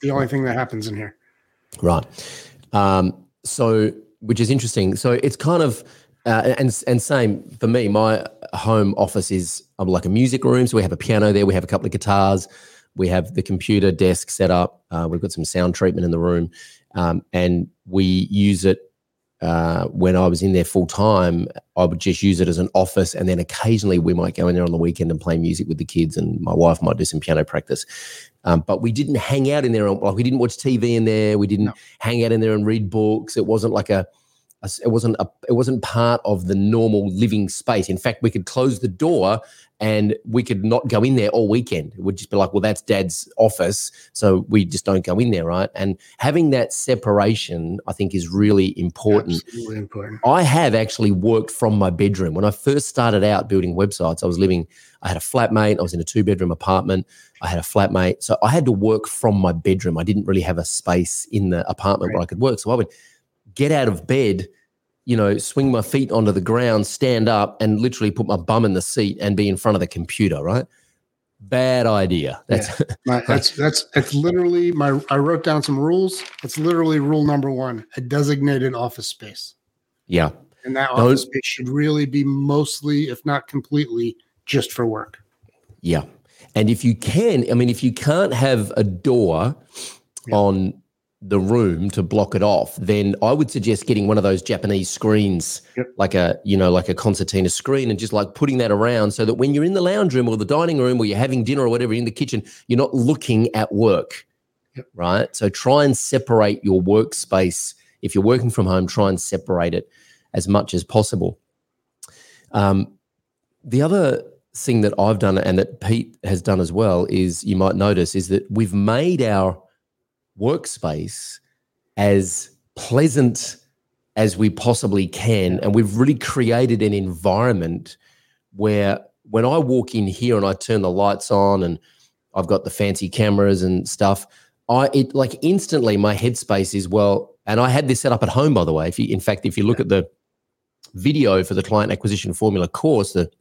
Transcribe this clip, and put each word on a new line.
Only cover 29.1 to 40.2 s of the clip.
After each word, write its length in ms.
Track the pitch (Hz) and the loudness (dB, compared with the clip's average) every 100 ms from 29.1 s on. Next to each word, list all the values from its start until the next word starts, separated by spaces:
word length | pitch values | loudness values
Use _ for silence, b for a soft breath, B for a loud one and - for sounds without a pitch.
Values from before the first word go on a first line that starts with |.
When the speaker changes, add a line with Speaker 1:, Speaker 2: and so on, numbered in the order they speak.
Speaker 2:
hang 360 | 131 - 139 135 | -2 -2 0 0
out 140 | 147 | 0
in 80 | 127 | 0
there, 180 | 113 104 | 2 0
like, 240 | 98 101 | 0 0
we 80 | 98 | 0
didn't 180 | 120 131 | 0 0
watch 180 | 120 - | 0 -2
T 180 | 135 123 | -2 0
V 180 | 120 | 2
in 120 | 117 110 | 2 2
there, 320 | 107 107 107 | 2 2 2
we 80 | 101 | 2
didn't 200 | 104 107 | 2 0
Speaker 1:
No. 80 | B B B | B B B
Speaker 2:
hang 220 | 113 120 | -4 0
out 80 | 117 | 2
in 80 | 113 | 2
there 120 | 110 | 2
and 140 | 107 107 | 0 0
read 240 | 113 101 | 0 -2
books. 480 | 110 107 110 - 120 | 0 0 0 -2 -2
It 80 | 104 | 0
wasn't 260 | 110 113 | 0 0
like 160 | 101 101 | 0 0
a, 180 | 98 92 _ _ _ _ _ | -2 -2 _ _ _ _ _
a 40 | 104 | -14
s-, 120 | - | -4
it 80 | 120 | 0
wasn't 280 | 113 113 107 | 2 0 -2
a, 60 | 104 _ - | -4 _ -2
it 40 | |
wasn't 300 | 120 127 127 | 0 0 -2
part 380 | - 117 117 120 - | -2 0 2 2 0
of 200 | 98 90 | -2 0
the 80 | |
normal 540 | 98 101 113 113 104 101 | 0 2 2 2 2 0
living 380 | 92 113 104 95 | 0 0 0 -2
space. 400 | - - 110 92 | -4 -2 -2 -2
In 80 | 92 | -4
fact, 260 | 127 110 | -4 -2
we 80 | 113 | -2
could 140 | 107 | -2
close 360 | 90 - 131 110 | -4 -2 0 0
the 80 | 117 | -4
door 520 | 90 156 165 92 113 B B B - | -2 0 2 2 0 B B B -6
and 320 | 107 107 104 - | -2 0 0 -2